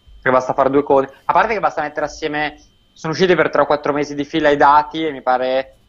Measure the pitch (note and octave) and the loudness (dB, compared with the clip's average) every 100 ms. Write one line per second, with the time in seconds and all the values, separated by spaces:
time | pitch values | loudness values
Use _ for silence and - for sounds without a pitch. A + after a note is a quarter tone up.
0 | _ - - B2+ B2+ C#3 C3+ C#3 C#3+ C3+ | _ -8 0 0 0 0 2 2 2 0
1 | C3+ - - D#3 G#3+ G#3+ D#3 D3+ D3 D3+ | 0 -6 -2 0 0 0 -4 -4 -8 -6
2 | D3 - D#3 D3+ D3 D3 _ _ _ _ | -8 -6 -6 -4 -6 -8 _ _ _ _
3 | D#3+ D3+ F3+ E3 D3 C#3+ C#3+ D3 D3 C#3+ | -8 0 2 2 2 2 2 0 -2 -4
4 | C#3+ C#3+ C#3+ E3 D3+ C#3+ C#3+ D3 D3 D#3+ | -4 -6 -6 0 2 4 4 4 2 -4
5 | D#3+ C3+ B2+ B2+ B2+ C3 C3 _ | -6 -6 -2 -2 0 -2 -4 _